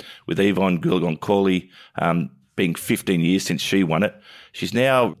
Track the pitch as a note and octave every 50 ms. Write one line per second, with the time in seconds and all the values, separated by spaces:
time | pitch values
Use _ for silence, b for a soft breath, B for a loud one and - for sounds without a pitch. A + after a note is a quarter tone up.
0 | B B B B B B E2+ E2 G2 G2+ F#2+ F2 G2 F#2+ F2+ E2 D#2+ E2+ F2 F#2
1 | D#2+ F2 D#2+ - - - G#2 G2 G2 F#2+ F#2 F2+ E2+ B B B B B B -
2 | - E2+ E2+ F2 D2 - - _ _ _ _ - G2 E2+ E2 - - - A#2 G2+
3 | - - F#2+ E2+ E2 E2+ F#2 G2 - - F2 - - - - G2 F#2+ D#2+ D#2+ E2
4 | G#2 - - - B B B B B B B - F2+ F2 - A#2 B2+ C3+ C3 B2+
5 | A#2+ G2+ D2+ -